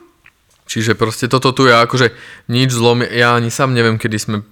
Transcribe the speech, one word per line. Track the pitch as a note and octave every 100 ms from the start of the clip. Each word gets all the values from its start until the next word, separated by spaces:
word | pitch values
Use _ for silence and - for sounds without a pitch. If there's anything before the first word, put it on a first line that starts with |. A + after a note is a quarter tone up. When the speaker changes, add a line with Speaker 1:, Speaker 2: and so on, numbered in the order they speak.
| _ _
Speaker 1:
<laughs> | _ _ _ _ -
Speaker 2:
Čiže | G#2+ A2
proste | G#2+ A2 - A#2+
toto | C3 C3
tu | C3
je | C3
akože | A#2 A#2+ B2+ A#2+ - - - -
nič | A#2+ C3
zlom, | A#2+ A#2 A#2+
ja | A2 A#2 A#2+
ani | A#2+ A#2
sám | - C3+
neviem, | B2 A#2 A2
kedy | A#2 G#2+
sme | - G#2 G#2